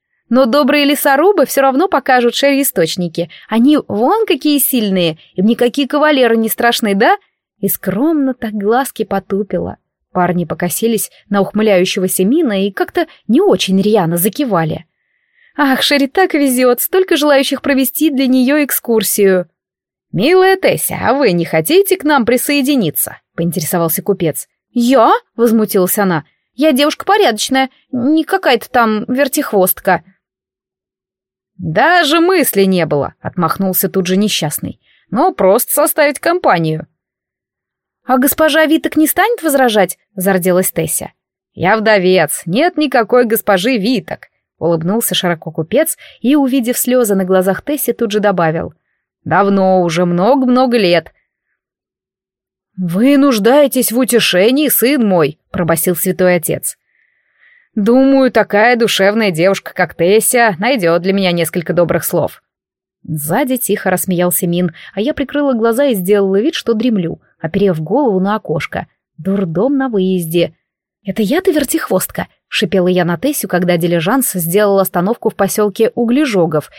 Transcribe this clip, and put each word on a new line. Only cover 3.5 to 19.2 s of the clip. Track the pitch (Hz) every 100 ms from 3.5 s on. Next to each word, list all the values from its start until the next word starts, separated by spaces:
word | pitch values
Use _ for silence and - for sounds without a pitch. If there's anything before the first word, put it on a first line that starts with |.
| 220 262 294 -
вон | 202 254 440 415
какие | 277 302 285
сильные, | - 247 208 190 165 160 _ -
им | 214
никакие | 233 240 277 269
кавалеры | 294 302 277 233 226
не | 220
страшны, | - 233 - 214 196
да?» | 277 403 _ _ _ -
И | 196
скромно | - 190 190 311 311 262
так | 254 220
глазки | 214 202 240 269 -
потупила. | 202 196 - 196 208 175 170 - _ _ _
Парни | 180 175 175 165
покосились | 170 180 - 226 214 - _ -
на | 202
ухмыляющегося | 196 208 214 180 185 202 185 -
Мина | 190 311 277 196 202
и |
как-то | 196 349 359 320 - -
не | 262
очень | 403 - - 190
рьяно | 208 214 160 170
закивали. | 202 - 269 180 160 160 - _ _ _ _ _ _ -
«Ах, | 277 262
Шерри | - 285 277
так | 381 370 302
везёт, | 285 247 254 240
столько | - 370 370 311
желающих | 294 277 269 269
провести | - 269 254 - 311
для | 269 262
неё | 262 247 302
экскурсию!» | 277 - - 220 202 -